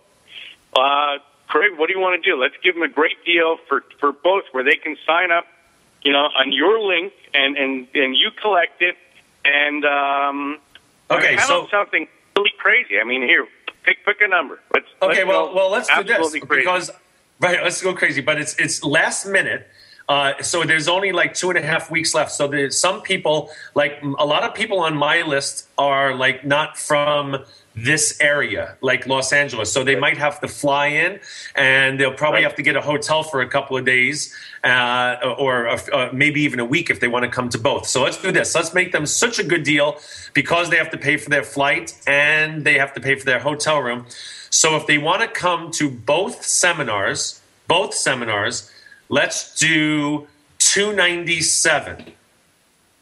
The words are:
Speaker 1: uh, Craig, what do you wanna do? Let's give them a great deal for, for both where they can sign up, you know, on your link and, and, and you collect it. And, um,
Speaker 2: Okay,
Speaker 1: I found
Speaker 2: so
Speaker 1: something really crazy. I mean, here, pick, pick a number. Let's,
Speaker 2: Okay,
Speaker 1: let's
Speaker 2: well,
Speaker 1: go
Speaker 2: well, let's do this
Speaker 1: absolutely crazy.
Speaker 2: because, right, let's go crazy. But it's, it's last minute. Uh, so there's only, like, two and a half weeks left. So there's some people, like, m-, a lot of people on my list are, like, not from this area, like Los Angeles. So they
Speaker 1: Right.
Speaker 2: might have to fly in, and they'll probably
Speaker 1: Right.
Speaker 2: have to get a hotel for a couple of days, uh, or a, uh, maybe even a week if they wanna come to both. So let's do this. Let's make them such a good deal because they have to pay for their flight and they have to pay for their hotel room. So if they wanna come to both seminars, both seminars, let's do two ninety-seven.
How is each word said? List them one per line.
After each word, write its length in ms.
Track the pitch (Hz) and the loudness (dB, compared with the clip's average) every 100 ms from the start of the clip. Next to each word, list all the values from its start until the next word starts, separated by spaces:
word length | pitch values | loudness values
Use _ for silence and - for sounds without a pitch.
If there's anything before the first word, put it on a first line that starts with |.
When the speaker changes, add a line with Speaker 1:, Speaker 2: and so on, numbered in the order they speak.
| _ _ _ - - - _ 131 | _ _ _ -20 -20 -20 _ 2
Speaker 1:
uh, 420 | 139 143 147 143 _ _ - | 4 2 0 -4 _ _ -6
Craig, 260 | 151 202 156 | -2 0 0
what 100 | 165 | -2
do 60 | |
you 80 | 190 | 0
wanna 180 | 185 175 | 0 0
do? 160 | 185 | 0
Let's 220 | 147 135 - | 0 -2 0
give 100 | 180 | -2
them 80 | 165 | 0
a 60 | 151 | -4
great 360 | 143 170 - | 0 0 -2
deal 340 | 170 170 165 160 - | 0 2 2 -2 -2
for, 160 | 135 - - | -4 -4 -4
for 100 | 143 | -4
both 320 | 139 175 196 - | 0 0 0 -2
where 140 | 131 | -2
they 120 | 131 160 | 0 0
can 200 | 160 139 - | -2 -6 0
sign 240 | 165 180 | 0 2
up, 160 | 170 - _ _ _ _ _ | 0 -2 _ _ _ _ _
you 80 | 143 | 0
know, 180 | 143 143 135 | 2 2 2
on 140 | 135 | 0
your 300 | 131 175 226 | 2 2 2
link 320 | 202 175 196 - - | 2 -2 -4 -12 -4
and, 240 | 143 139 143 | 0 0 0
and, 300 | 135 131 123 | -2 -4 -4
and 220 | 151 131 127 | -2 0 0
you 140 | 214 - | -2 -2
collect 420 | 214 180 170 - | 0 2 0 -2
it. 140 | 175 - _ - _ _ | -2 -2 _ -20 _ _
And, 400 | 139 143 147 147 | 0 2 0 0
um, 760 | 147 143 139 139 143 143 143 151 _ - _ _ - | 0 0 0 0 0 -2 -6 -8 _ -20 _ _ -2
Speaker 2:
Okay, 240 | 147 151 | 2 2
Speaker 1:
I 20 | 196 | 2
found 120 | 262 | 2
Speaker 2:
so 200 | 269 - | 2 2
Speaker 1:
something 380 | 202 202 175 156 _ _ 202 | -2 0 -2 -4 _ _ 0
really 160 | 208 - | 0 0
crazy. 400 | 190 233 - 101 | 2 2 2 -2
I 60 | |
mean, 180 | 113 127 | 0 -2
here, 240 | 127 165 117 - - - | 2 2 2 -10 -18 -4
pick, 200 | 180 - - | -2 0 -2
pick 140 | - | 2
a 40 | 208 | 2
number. 320 | 180 135 160 - | 2 -2 -10 -2
Let's, 140 | 139 - - | -2 -2 -2
Speaker 2:
Okay, 160 | 190 175 | 0 2
Speaker 1:
let's 100 | 185 | 2
Speaker 2:
well, 180 | 190 156 | 2 2
Speaker 1:
go 60 | |
Speaker 2:
well, 160 | 185 190 | 0 2
let's 180 | 220 240 | 0 2
do 140 | 160 | 0
this 100 | 185 | 2
Speaker 1:
absolutely 280 | 214 160 151 | 0 0 -4
crazy. 220 | 139 139 | 0 0
Speaker 2:
because, 280 | 131 180 - - _ _ _ - | 2 0 -2 -14 _ _ _ -2
right, 220 | 175 175 | 0 0
let's 200 | 175 170 | -2 -2
go 120 | 185 | -4
crazy. 280 | 180 165 135 | 0 0 0
But 180 | 131 151 | 0 -2
it's, 160 | 143 - | -2 -2
it's 240 | 160 - | -2 -2
last 440 | 151 160 240 - 196 | 0 2 0 -2 -2
minute. 420 | 190 127 117 - - - - - | 0 0 -6 -10 -20 -20 -14 -2
Uh, 240 | 143 139 139 | 0 2 -2
so 220 | 139 170 | -2 -2
there's 240 | 156 156 151 | 2 2 2
only, 240 | 185 196 | 0 0
like, 220 | 180 156 | 0 -2
two 160 | - 180 | -2 -2
and 80 | 175 | 0
a 40 | |
half 280 | 151 160 - | 0 -4 -2
weeks 240 | 160 156 | -4 -2
left. 180 | 156 139 | 0 -2
So 160 | - 143 | -2 -2
there's 300 | 143 135 - | -2 -2 0
some 240 | 180 202 | 0 -2
people, 480 | - 185 160 151 151 - - | -4 -2 0 -2 -2 -16 -6
like, 240 | 143 143 143 | -2 -2 -2
m-, 140 | 147 139 | -8 -2
a 60 | 147 | 0
lot 180 | 160 | 0
of 100 | 233 | -2
people 260 | - 214 190 | -4 -2 0
on 160 | 160 147 | 0 0
my 260 | 147 165 | 2 2
list 460 | 160 139 - - - - | 2 -2 -2 -10 -8 0
are, 360 | 139 139 139 | 2 2 2
like, 300 | 127 131 131 | 2 0 0
not 340 | 147 147 156 - | 0 0 0 -6
from 680 | - 147 147 147 139 139 - - _ 107 | 0 2 2 0 -2 -6 -10 -20 _ -6
this 440 | 123 151 - - | 0 0 0 0
area, 560 | 147 147 117 92 - - | 2 2 0 -4 -8 -4
like 220 | 127 123 123 | -2 -2 0
Los 260 | 131 - | -2 2
Angeles. 400 | 143 143 117 104 | 0 0 -2 -2
So 100 | 139 | -2
they 120 | 127 | 0
Speaker 1:
Right. 60 | 135 | 2
Speaker 2:
might 180 | 147 139 | 0 0
have 220 | 147 - | -2 -2
to 60 | 131 | -10
fly 400 | - 143 143 143 | -4 0 2 2
in, 300 | 151 175 202 - - - - | 0 -2 -4 -14 -16 -8 0
and 420 | 135 135 135 135 | 2 4 2 2
they'll 140 | 139 | 0
probably 240 | - 151 107 | 2 0 2
Speaker 1:
Right. 80 | |
Speaker 2:
have 100 | 143 - | 2 0
to 60 | |
get 140 | 151 135 | 0 0
a 40 | |
hotel 440 | 139 147 151 156 | 0 -2 0 0
for 160 | 156 135 | 0 -2
a 80 | 123 | 0
couple 280 | 139 135 131 | -2 -2 -2
of 80 | |
days, 480 | 127 127 127 147 - - - - | 2 2 2 -2 -8 -12 -18 -4
uh, 720 | 131 123 120 123 123 120 131 120 | 0 2 2 2 0 0 -4 0
or 280 | 135 123 117 | 0 0 0
a, 140 | 120 - | -4 -2
uh, 180 | 139 123 | -2 -2
maybe 300 | 131 147 143 | 0 0 2
even 180 | 143 120 | 0 -2
a 40 | |
week 240 | 117 175 165 | -2 -2 -2
if 120 | 123 | -2
they 80 | 127 | 0
wanna 200 | 120 123 | 0 -2
come 200 | 127 120 | -2 -2
to 100 | 120 | 0
both. 300 | 113 113 - | 0 -2 -2
So 140 | 127 | 0
let's 160 | 156 170 | 0 0
do 120 | 190 | 0
this. 240 | 156 117 | 0 0
Let's 200 | 160 170 | -2 0
make 180 | 180 175 | 0 0
them 140 | 160 147 | -2 -2
such 340 | - 240 220 | 0 0 0
a 20 | |
good 220 | 165 170 | -2 0
deal 340 | 139 151 147 - - - - | 2 2 2 -2 -14 -18 -4
because 360 | 143 135 170 165 | -2 2 0 2
they 60 | 165 | 0
have 140 | 156 | 0
to 80 | - | -4
pay 180 | 143 147 | -2 -2
for 140 | 147 | 0
their 120 | 143 | -2
flight 520 | - 139 139 147 - - 139 | -2 0 0 0 -4 -8 0
and 580 | 143 147 156 156 156 | 2 2 2 0 -2
they 100 | 147 | 0
have 200 | 139 139 | 2 0
to 60 | - | -4
pay 160 | 131 131 | -2 -2
for 80 | |
their 160 | 139 123 | 0 0
hotel 400 | 139 147 156 147 | 0 -2 0 0
room. 240 | 123 120 120 - - - - | 0 -6 -8 -18 -18 -18 -2
So 260 | - 160 151 | 2 4 2
if 100 | 151 | 2
they 120 | 147 | 0
wanna 280 | 151 196 226 | 2 0 0
come 460 | - 180 165 165 | -2 -2 -2 -4
to 180 | - 147 | -4 -4
both 540 | 120 - 160 226 - | -2 0 0 0 -6
seminars, 960 | - - 180 160 127 101 107 147 - - _ _ - | -4 2 2 0 -2 -2 -2 -2 -6 -10 _ _ -2
both 260 | 170 214 | 0 0
seminars, 800 | - 156 123 113 104 113 120 - - - - - | -2 -2 -2 -2 -2 -2 -4 -12 -20 -20 -20 -2
let's 500 | 139 170 - - - | 0 0 -2 -8 0
do 720 | 156 160 151 151 147 147 - _ _ - | 2 4 2 0 0 -4 -6 _ _ 2
two 320 | - 196 208 | 2 4 0
ninety-seven. 1200 | 196 175 175 170 165 156 - 165 147 95 - - - _ _ _ _ _ _ _ _ | 2 0 0 -2 -2 0 2 2 2 -2 -14 -16 -20 _ _ _ _ _ _ _ _